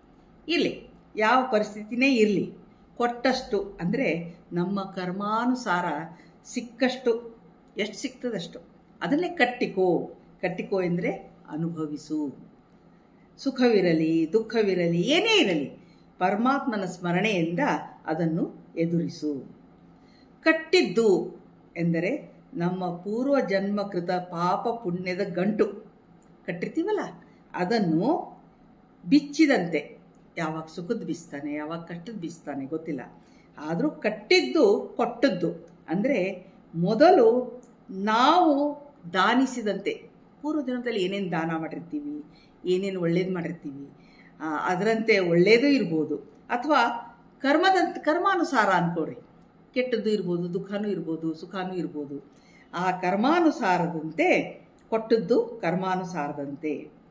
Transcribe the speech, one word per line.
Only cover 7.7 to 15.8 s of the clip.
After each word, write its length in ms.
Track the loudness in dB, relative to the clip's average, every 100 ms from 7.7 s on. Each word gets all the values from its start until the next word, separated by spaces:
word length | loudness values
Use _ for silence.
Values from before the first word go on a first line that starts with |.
| -6
ಎಷ್ಟು 200 | -6 -6
ಸಿಗ್ತದಷ್ಟು 600 | -12 -8 -6 -6 -8 -14 -20 _ _ _
ಅದನ್ನೇ 280 | -2 0 0
ಕಟ್ಟಿಕೋ. 840 | 2 0 2 -2 2 2 2 -2 -12 -20 -6
ಕಟ್ಟಿಕೋ 400 | -6 -4 -4 -2
ಎಂದರೆ 300 | 0 0 -2 -4 -10 -20 -12
ಅನುಭವಿಸು. 840 | -6 -4 -4 -6 -8 -6 -6 -6 -8 -18 _ _ _ _ _ _ _ _ -8
ಸುಖವಿರಲಿ 920 | -6 2 4 6 4 4 4 2 2
ದುಃಖವಿರಲಿ 680 | 2 2 2 2 2 2 2
ಏನೇ 400 | 2 2 4 4
ಇರಲಿ, 240 | 4 2 -2 -10